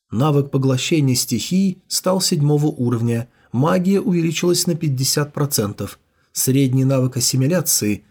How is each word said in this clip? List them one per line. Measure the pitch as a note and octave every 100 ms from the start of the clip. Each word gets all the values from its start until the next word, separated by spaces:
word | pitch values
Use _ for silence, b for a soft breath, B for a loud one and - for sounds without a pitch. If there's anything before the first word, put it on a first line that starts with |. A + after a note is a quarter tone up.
| _
Навык | G2+ D3+ C#3+ C#3
поглощения | C#3 C3+ B2+ - E3 C3+ B2
стихий | - A2+ - F#3 G3 - -
стал | - F#3 F#3
седьмого | - E3+ D3 D3 D3+
уровня, | B2+ A#2+ A#2 A#2 A#2 A#2+ b b
магия | A2+ D3+ F#3 F3+ G3
увеличилась | - F3 E3 D#3+ F3+ F3 F3
на | D#3+
пятьдесят | D#3 C3 C3 D3+ D3
процентов, | - C#3+ - G2+ G2+ G2+ - _ _ _
средний | - - C3+ C3+ C3 C3
навык | C3+ B2+ B2+
ассимиляции | - C3 C3 F3+ - - G#2 G#2 b